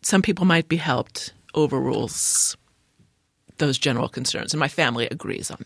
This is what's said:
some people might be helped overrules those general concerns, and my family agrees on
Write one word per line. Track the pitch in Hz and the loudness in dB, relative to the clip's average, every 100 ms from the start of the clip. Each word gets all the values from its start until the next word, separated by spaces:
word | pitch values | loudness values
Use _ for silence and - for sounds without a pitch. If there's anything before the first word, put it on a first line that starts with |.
some | - 190 | 2 4
people | 190 185 | 4 2
might | 185 165 165 | 4 4 4
be | 165 | 0
helped | 156 127 - - - - - | 0 0 -2 -8 -12 -16 -6
overrules | - 151 135 135 110 117 - - - - - _ _ _ _ _ _ _ _ _ - | 0 2 2 0 -2 -2 -2 0 0 0 -4 _ _ _ _ _ _ _ _ _ -2
those | 147 131 | -2 0
general | 143 117 - | 0 0 -2
concerns, | - - - - | -4 -6 -4 -4
and | 151 | 0
my | 147 | 0
family | - 143 117 117 | 2 0 0 -2
agrees | 120 - - - | -4 -8 -8 -8
on | - | -10